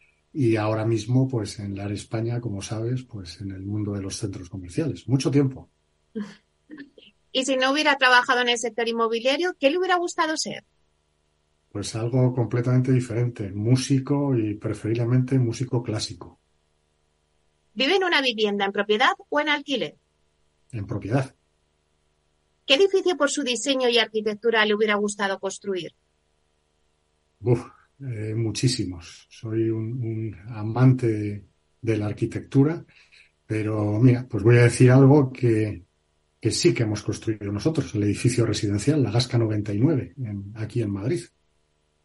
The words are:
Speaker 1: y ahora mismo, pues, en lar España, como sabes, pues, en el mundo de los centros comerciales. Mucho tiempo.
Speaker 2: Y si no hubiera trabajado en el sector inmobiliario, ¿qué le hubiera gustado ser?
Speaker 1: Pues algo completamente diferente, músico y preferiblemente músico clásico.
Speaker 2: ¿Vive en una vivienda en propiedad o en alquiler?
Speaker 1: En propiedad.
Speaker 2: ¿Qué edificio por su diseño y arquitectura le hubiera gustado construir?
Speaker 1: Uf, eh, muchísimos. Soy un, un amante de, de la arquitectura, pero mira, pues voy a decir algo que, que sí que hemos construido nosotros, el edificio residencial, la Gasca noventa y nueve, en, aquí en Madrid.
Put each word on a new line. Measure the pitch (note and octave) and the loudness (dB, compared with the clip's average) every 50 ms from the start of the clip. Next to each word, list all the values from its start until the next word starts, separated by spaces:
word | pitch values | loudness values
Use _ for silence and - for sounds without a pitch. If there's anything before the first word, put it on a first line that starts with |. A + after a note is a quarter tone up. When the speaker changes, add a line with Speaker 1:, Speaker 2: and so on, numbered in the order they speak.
| _ _ _ _ _ _ - | _ _ _ _ _ _ -6
Speaker 1:
y | D#3+ C3 A2+ A2 G#2+ | -2 0 2 2 2
ahora | G#2 G#2+ A2 A2 A2 | 0 -2 -2 -2 0
mismo, | A2+ A#2 A2 G#2 A2+ B2+ C3 C3 | 0 -2 -2 -2 0 2 2 2
pues, | C3 - A2+ G2+ G2 - - | 0 0 -4 -6 -6 -8 -10
en | G#2 G2+ G2 G2 | -8 -8 -8 -6
lar | G2+ G2+ G#2 | -6 -6 -6
España, | G2 - - - A2+ A2+ A#2 A#2+ A#2+ | -8 -8 -6 -6 -4 -4 -4 -4 -6
como | A#2+ A#2 G2+ G2 | -6 -6 -8 -8
sabes, | G2 - A2 G#2+ A2 A#2 B2+ B2+ B2+ | -8 -8 -8 -6 -4 -4 -4 -6 -6
pues, | - - G#2 F#2 F2 - - | -10 -14 -14 -14 -14 -14 -12
en | G#2 G2 | -12 -12
el | F#2+ F#2+ | -10 -10
mundo | F#2+ G2 G#2 G#2 G#2 G2+ G2+ | -8 -6 -6 -4 -4 -4 -4
de | G2+ | -6
los | F#2+ G2 G2 - | -6 -8 -8 -8
centros | - G2 F#2 - F2+ F2 | -8 -8 -8 -10 -12 -12
comerciales. | - F#2+ F2+ E2+ E2+ - E3 C#3+ - - - - | -12 -14 -14 -8 -4 -4 -4 -4 -4 -6 -4 -2
Mucho | B2 C#3 - E3 | -2 0 0 2
tiempo. | C3 C#3+ C#3+ C3 - - - - _ _ _ _ _ _ _ _ - A3 G3+ - - - _ _ _ _ _ - D4+ - - - _ - - - _ _ _ _ | 2 2 2 2 -2 -6 -14 -20 _ _ _ _ _ _ _ _ -12 -12 -12 -12 -14 -20 _ _ _ _ _ -20 -20 -20 -20 -20 _ -20 -20 -20 _ _ _ _
Speaker 2:
Y | - C4 C4 | -6 -4 -2
si | C#4 C4+ | 0 0
no | B3+ C4 C4+ | 0 2 0
hubiera | C#4 D4+ D4+ D4+ C#4 | 0 2 2 2 2
trabajado | C4+ C4 B3+ B3+ B3 B3 C4+ C4 A#3+ | 4 6 6 6 6 6 4 2 2
en | B3 A#3+ | 2 0
el | A#3+ A#3 | 0 -2
sector | A#3+ A#3 A3 - A#3 A3+ | -2 -4 -4 -4 -2 -2
inmobiliario, | A#3 A3+ A3+ A3 A3+ A#3 A3+ C4 C#4 D4 F4 F#4 F4+ - | 0 0 0 0 0 0 0 0 0 0 0 -2 -2 0
¿qué | - C4+ | 2 2
le | D4+ F4+ | 2 2
hubiera | F#4 F#4 F#4 | 2 2 0
gustado | F4+ F4 E4+ - - E4 D#4 D#4+ | 0 0 -2 -2 -2 -2 0 -2
ser? | D4 - G3+ D3+ - - _ _ _ _ _ _ _ _ _ _ _ _ _ _ _ _ _ _ _ _ _ | -4 -4 -6 -8 -12 -14 _ _ _ _ _ _ _ _ _ _ _ _ _ _ _ _ _ _ _ _ _
Speaker 1:
Pues | - G#2 G2+ - - | -10 -10 -8 -8 -6
algo | A2 A2 A#2+ B2 C3 B2+ B2+ B2 | -6 -4 0 2 2 2 2 2
completamente | - A#2+ - - B2 A#2+ B2+ B2+ B2+ B2 C3+ | 0 -2 -2 -2 -2 0 2 2 2 2 2
diferente, | C3 B2+ B2 - G#2+ A#2 A#2+ A#2+ A#2+ - G#2+ G2 F#2+ | 2 0 0 -2 -2 -2 -2 -2 -4 -6 -8 -8 -6
músico | G#2 G#2 A2+ B2+ C3 C3 - C#3 C3 C3 - D3 C#3+ C#3+ C#3+ C3 | -4 0 2 2 2 2 2 0 0 0 0 -2 0 0 0 0
y | A#2 G#2+ G#2+ G#2 | 0 0 -2 -4
preferiblemente | - - A2 G#2 - - G#2+ A2 A#2 A#2 A#2 B2+ B2+ B2+ B2+ C3+ C3+ | -4 -6 -6 -6 -4 -4 -2 -2 -2 0 2 2 2 2 2 2 0
músico | B2 A2+ A2 - B2 - - A#2+ | 0 0 -2 -4 -6 -4 -4 -4
clásico. | - - G#2+ A2 - - F2+ - - - - _ _ _ _ _ _ _ _ _ _ _ _ _ _ _ _ _ _ _ _ _ _ _ _ _ _ _ _ | -4 -4 -4 -6 -6 -8 -10 -14 -18 -20 -20 _ _ _ _ _ _ _ _ _ _ _ _ _ _ _ _ _ _ _ _ _ _ _ _ _ _ _ _
Speaker 2:
¿Vive | G#3 C4 C#4 F4+ | -2 0 2 2
en | G4 F#4+ | 2 2
una | F4 E4 D4 C4+ | 2 2 2 2
vivienda | B3+ A#3 G#3+ G#3+ G#3 G3+ G3+ G3 | 0 0 0 0 0 0 0 -2
en | G3 | -2
propiedad | G3 G#3 G3+ G#3 G#3+ G#3+ B3+ E4 G4 - - _ | -2 -2 0 0 2 2 2 2 0 0 -4 _
o | - D4 | -2 -2
en | D4 D4+ | 0 0
alquiler? | D4 D4 C#4+ - C#4 A#3 E3+ D3 - _ _ _ _ _ _ _ _ _ _ _ _ _ _ _ | -2 -2 -2 -4 -4 -4 -4 -6 -8 _ _ _ _ _ _ _ _ _ _ _ _ _ _ _
Speaker 1:
En | - A2 G2+ F2 | -10 -10 -8 -8
propiedad. | - G2+ - F#2+ A#2 C#3 C3 - - _ _ _ _ _ _ _ _ _ _ _ _ _ _ _ _ _ _ _ _ _ _ _ _ _ _ | -8 -8 -4 -2 -2 -2 -2 -2 -8 _ _ _ _ _ _ _ _ _ _ _ _ _ _ _ _ _ _ _ _ _ _ _ _ _ _
Speaker 2:
¿Qué | - C#4 | 0 4
edificio | C#4 G4 G4 G4 F#4+ E4+ F4 F4+ | 4 4 4 4 2 0 0 0
por | C#4+ D4 C#4 | 0 0 0
su | - D4 C#4+ | 0 -2 -4
diseño | A#3+ B3 A#3 - C#4+ C#4 C4 B3+ A#3+ | -4 -4 -4 -2 -2 0 0 2 2
y | A#3+ A#3 | 2 2
arquitectura | A3 A3 - A3 G#3+ A3 G#3 G#3 - A#3 A3 A3 G#3+ | 2 0 -2 -4 -4 -4 -4 -2 -2 0 2 2 2
le | G#3+ G#3+ | 2 2
hubiera | G#3 A3 G#3+ G#3 | 2 2 0 0
gustado | G3+ G#3 G#3 G3+ - G#3 G3 G3 F#3+ | 0 -2 -4 -4 -4 -4 -4 -4 -4
construir? | - F#3+ G3 - - G3+ F#3+ F3+ D#3 - - _ _ _ _ _ _ _ _ _ _ _ _ _ _ _ _ _ _ _ _ _ _ _ _ _ _ _ _ _ | -6 -8 -10 -8 -8 -8 -6 -6 -8 -10 -14 _ _ _ _ _ _ _ _ _ _ _ _ _ _ _ _ _ _ _ _ _ _ _ _ _ _ _ _ _
Speaker 1:
Uf, | G2+ A2 B2 A#2+ - - - _ _ _ _ - | 0 2 2 2 0 -4 -16 _ _ _ _ -14
eh, | C#3 C3 A#2 G#2+ A2 A2 A2 | -10 -10 -8 -6 -6 -6 -4
muchísimos. | A2+ A2+ A2 G#2 - - B2+ - - G2+ F2+ F2+ E2+ E2 - - - - _ | -2 -2 -4 -2 0 0 0 0 0 -2 -6 -8 -10 -14 -18 -20 -20 -20 _
Soy | - - - A2 A2 A2+ A2+ A2 | -20 -14 -10 -4 -2 0 0 0
un, | A2 A2 A2 A2 B2 C3+ A#2 | -2 -2 -4 -6 -6 -6 -6
un | A2+ A2+ A2 A2+ A2 G#2 - - A2 B2 | -6 -6 -6 -6 -8 -10 -12 -14 -14 -12
amante | G#2+ G#2 A2 A2 A#2+ B2 C3 B2 B2+ B2 A#2 | -8 -8 -4 2 4 6 6 6 4 2 -2
de, | A2 G#2+ G#2 G#2 G2+ G2+ - - _ _ _ _ _ _ | -2 -2 -4 -6 -6 -8 -12 -16 _ _ _ _ _ _
de | - A2 A2 G#2+ | -4 -2 -2 0
la | G#2 G#2 | -2 -4
arquitectura, | - - A#2 - - G2+ F2 - - C3+ C#3 D#3 E3+ E3+ - - _ - - _ _ - - _ _ _ _ | -4 -4 -4 -4 -4 -6 -8 0 2 4 4 4 2 -2 -8 -14 _ -20 -20 _ _ -20 -20 _ _ _ _
pero | - A2 G#2+ G#2+ G#2+ A2 G#2+ G#2+ G#2 G#2 G#2+ | -4 -4 -2 -2 -2 -2 0 0 0 2 4
mira, | B2 B2+ A#2+ B2 B2 - | 6 6 6 4 0 -4
pues | - G#2 F#2 | -4 2 4
voy | A2+ A#2+ A#2+ | 6 8 8
a | A#2+ | 8
decir | A#2+ - - C3 B2 | 6 6 6 6 8
algo | B2+ C3+ C#3 C3 C#3+ D3+ C3+ B2+ | 8 10 8 8 8 8 6 2
que, | B2+ - - A#2+ A2 G#2+ A2 G#2 F#2 D#2+ E2+ _ _ _ _ _ _ _ _ _ _ _ | 0 -2 0 2 2 2 0 -2 -4 -8 -12 _ _ _ _ _ _ _ _ _ _ _
que | - A2 | -4 -2
sí | G#2 - - A#2 A2+ | 0 2 2 2 2
que | - | 2
hemos | A#2 G#2+ G#2+ G#2 - | 0 -2 -2 -4 -4
construido | - G#2 - - A2+ A2 G#2 G#2 G2+ | -6 -8 -6 -4 -6 -6 -4 -6 -6
nosotros, | G2+ G#2 G#2 D#3+ D#3+ - C3 - - | -4 -2 -2 -2 0 -2 -2 -2 -2
el | G#2 | 0
edificio | G#2 G#2 G2+ - - B2 - - A2+ | 0 0 0 0 0 0 2 2 0
residencial, | A2+ G#2 - - G#2 G2+ G#2 - - D3+ D#3 B2+ | 0 0 -2 -2 -2 -2 0 0 0 2 2 2
la | G#2 | 2
Gasca | G2+ A#2+ B2+ - - A#2 | 2 0 0 0 0 0
noventa | A2+ G#2+ G#2+ G#2+ G#2 - | 0 0 0 -2 -4 -4
y | G2+ G#2+ | -2 0
nueve, | B2 D#3+ E3 B2+ - - - C#3+ | 2 2 2 0 -2 -6 -10 -10
en, | B2+ G#2+ G#2 G2+ G2 G2+ G#2+ | -10 -8 -8 -8 -10 -10 -10
aquí | A2 G#2+ G2+ - A#2+ | -10 -10 -6 -4 -4
en | A2+ G2+ | -4 -4
Madrid. | G2 G2 G2+ B2 F3+ E3+ - - _ _ _ _ _ _ _ _ _ _ _ _ _ _ | -4 -4 -4 -4 -4 -4 -6 -10 _ _ _ _ _ _ _ _ _ _ _ _ _ _